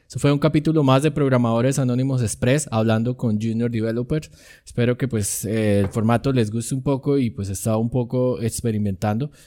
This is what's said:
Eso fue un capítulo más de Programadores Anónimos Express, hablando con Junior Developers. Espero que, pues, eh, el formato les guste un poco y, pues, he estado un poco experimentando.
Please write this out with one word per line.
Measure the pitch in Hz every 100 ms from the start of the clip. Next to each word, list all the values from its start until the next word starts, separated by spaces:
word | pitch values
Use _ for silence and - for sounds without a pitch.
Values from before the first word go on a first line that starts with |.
| -
Eso | 127
fue | 143
un | 143
capítulo | 151 151 156 160
más | 135 131
de | 151
Programadores | 151 139 127 117 113 127 139
Anónimos | 127 123 135 131
Express, | 110 - 123 143 -
hablando | 113 113 110 117 123
con | 120 107
Junior | 113 113 120
Developers. | 113 113 113 123 156 - - - -
Espero | - - 120 123
que, | 127
pues, | 110 101 -
eh, | 98 110 107 101
el | 98
formato | 120 110 117 139
les | 131 107
guste | 117 117
un | 135
poco | 131 135 143 143
y, | 120
pues, | - 98
he |
estado | 98 117 110
un | 117
poco | 127 120 127 127 123
experimentando. | 117 - 120 107 104 95 107 107 147 -